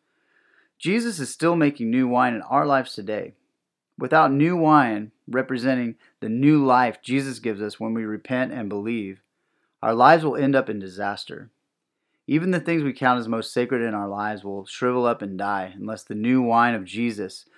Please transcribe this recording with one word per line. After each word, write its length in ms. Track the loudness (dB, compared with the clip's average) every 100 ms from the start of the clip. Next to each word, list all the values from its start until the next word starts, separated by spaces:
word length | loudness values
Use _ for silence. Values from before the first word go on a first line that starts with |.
| _ _ _ _ _ _ _ _
Jesus 400 | -2 -2 -2 -6
is 120 | -8
still 260 | 0 2 4
making 340 | 2 2 -2
new 160 | 0 2
wine 280 | 2 2
in 80 | 0
our 240 | -2 0 2
lives 260 | 0 -2
today. 400 | -10 -8 -8 -8 -14 _ _ _ _ _ -10
Without 320 | 2 4 4
new 240 | 4 2
wine 580 | 2 4 6 4 -2 -8 _ -6
representing 680 | -4 -2 -2 0 0 -2 -8 _ -12
the 80 | -4
new 340 | 2 4 6
life 380 | 6 4 4 -2
Jesus 380 | -4 -2 -2 -6
gives 240 | -6 -6
us 180 | -6 -8
when 140 | -6
we 100 | -6
repent 480 | -6 -8 -4 -4 -4
and 160 | -6 -8
believe, 540 | -6 -4 -6 -6 -12 _ _ _ _ _ -6
our 120 | -2
lives 300 | 6 6 6
will 120 | 4 0
end 180 | 2
up 140 | 2 0
in 100 | -6
disaster. 720 | -8 -8 -6 -6 -12 -16 -18 _ _ _ _ _ _ _ -2
Even 240 | -2 0
the 100 | -2
things 220 | 0 -2
we 100 | -2
count 260 | 0 0 0
as 80 | 0
most 240 | -4 -4
sacred 300 | -2 0 0
in 140 | -2
our 140 | -4 -6
lives 360 | -6 -6 -6
will 220 | -8 -10 -10
shrivel 400 | -4 -2 2 0
up 160 | 0
and 160 | -4 -6
die 340 | -4 -4 -6
unless 280 | -10 -10 -10
the 120 | -10
new 280 | -4 2 2
wine 320 | 4 4 4
of 100 | 2
Jesus 600 | -6 -4 -4 -4 -10 -12 -20